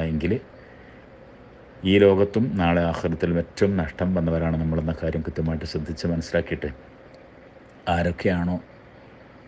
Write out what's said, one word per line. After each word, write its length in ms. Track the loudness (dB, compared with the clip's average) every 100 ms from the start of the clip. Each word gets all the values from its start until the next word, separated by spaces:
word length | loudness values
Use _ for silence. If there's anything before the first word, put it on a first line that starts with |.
എങ്കിൽ 300 | -2 -2 -2 -2 -6 -20 -20 -20 -20 -20 -20 -20 -20 -20 -20 -20 -20 -4
ഈ 100 | 4 6
ലോകത്തും 460 | 8 6 2 2 0 2
നാളെ 240 | 2 2
ആഖിറത്തിലും 560 | 0 -2 -2 -2 0 0
ഏറ്റവും 340 | -2 0 2 2
നഷ്ടം 320 | -2 -2 -2 0
വന്നവരാണ് 420 | 0 0 0 0
നമ്മളെന്ന 360 | -2 -2 -2 -4
കാര്യം 200 | -4 -4
കൃത്യമായിട്ട് 440 | -4 -4 -2 -4 -4
ശ്രദ്ധിച്ച് 340 | -6 -6 -4 -2
മനസ്സിലാക്കിയിട്ട് 640 | -2 -2 -2 -2 -6 -8 -10 -18 -20 -20 -20 -20 -20 -20 -20 -20 -10 -2
ആരൊക്കെയാണോ 680 | 0 0 0 0 0 0 -4 -8 -20 -20 -20 -20 -20 -20 -20